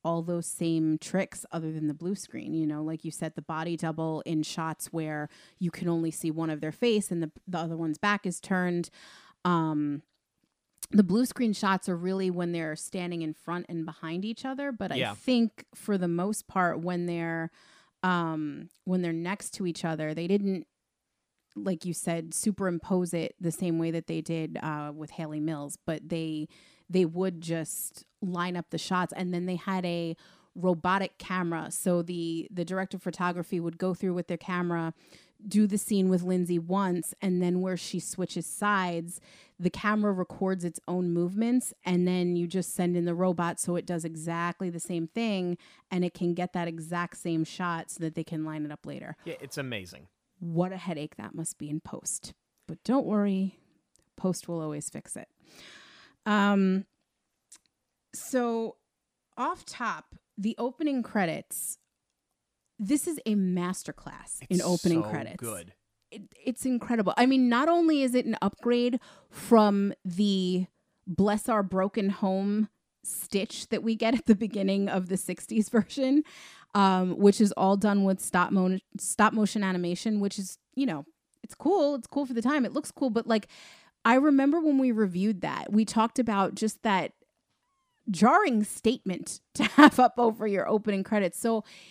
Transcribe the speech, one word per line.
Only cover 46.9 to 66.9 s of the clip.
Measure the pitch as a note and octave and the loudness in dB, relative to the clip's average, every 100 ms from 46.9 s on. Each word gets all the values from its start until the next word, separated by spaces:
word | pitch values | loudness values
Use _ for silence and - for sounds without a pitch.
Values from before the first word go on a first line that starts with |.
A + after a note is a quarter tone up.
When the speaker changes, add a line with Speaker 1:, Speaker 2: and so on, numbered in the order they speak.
| F3 F3 - | -4 -4 -6
Speaker 1:
same | F3 D#3+ | -2 -2
shot | D#3+ - F3 E3 - | -2 -4 -4 -4 -6
so | - | -8
that | E3 | -6
they | D#3+ | -6
can | D#3+ D#3+ | -6 -6
line | D#3 D#3 | -6 -6
it | D3+ | -8
up | D3 | -10
later. | D3 C3+ C3 D#3 | -12 -12 -12 -12
Speaker 2:
Yeah, | E3+ - | -12 -12
it's | C#3 - | -10 -8
amazing. | C3 A2 F2+ C2+ D#2+ _ _ - | -6 -6 -10 -16 -20 _ _ -12
Speaker 1:
What | E3+ E3 F#3 | -4 0 -2
a | F#3 | -4
headache | F3+ D#3 D3+ - | -8 -6 -8 -10
that | G#2+ | -12
must | - D#3+ - | -8 -10 -8
be | D3 | -8
in | D#3 | -8
post. | - - - - - - _ _ - | -8 -10 -8 -8 -10 -20 _ _ -16
But | E3 | -6
don't | - C4+ F#3 | 0 0 2
worry, | G#3 G3+ F#3+ F#3+ - _ _ _ _ _ - | 2 2 2 -2 -4 _ _ _ _ _ -4
post | F#3 F3 - | -2 -2 -6
will | E3+ | -6
always | D#3 D3+ - | -6 -6 -8
fix | - - - | -12 -14 -14
it. | - _ _ - - - - - - _ | -16 _ _ -20 -20 -20 -20 -20 -20 _
Um, | G#3+ G#3 G3+ G3+ F#3+ F#3+ - _ _ _ _ _ _ - _ _ _ _ _ | 0 4 6 6 4 2 -2 _ _ _ _ _ _ -20 _ _ _ _ _
so | - - B3+ A#3+ A3+ A3+ - _ _ _ _ _ - | -16 -4 -2 0 -2 -4 -8 _ _ _ _ _ -6
off | C#4 F4+ | -4 -4
top, | - - A3+ D#3+ - - _ - | -10 -8 -6 -6 -12 -20 _ -6
the | G#3 - | -4 -2
opening | B3 B3+ D4+ C4+ | -4 -2 -2 -2
credits, | A3 G#3+ E3+ D3+ - - - - _ _ _ _ _ _ _ _ _ - | 0 0 0 -2 -8 -10 -10 -12 _ _ _ _ _ _ _ _ _ -6
this | G3+ C#4+ F4 | 0 0 0
is | D4+ | -4
a | A3 | 0
masterclass | G#3 F#3 F3+ F3+ F#3 - - - - - - - | 2 2 0 -2 -6 -10 -12 -14 -16 -12 -12 -2
in | F3+ | 0
Speaker 2:
It's | |
Speaker 1:
opening | E3+ F3 F3+ E3 | 2 2 4 2
Speaker 2:
so | G#2+ | 2
Speaker 1:
credits. | D3+ - F3+ | -4 -6 -8
Speaker 2:
good. | A#2 F#2+ F2 - _ _ _ | -8 -10 -12 -20 _ _ _
Speaker 1:
It, | - - _ | -18 -18 _
it's | B3+ B3 C4 | -6 -4 -2
incredible. | A#3+ G#3+ | -2 0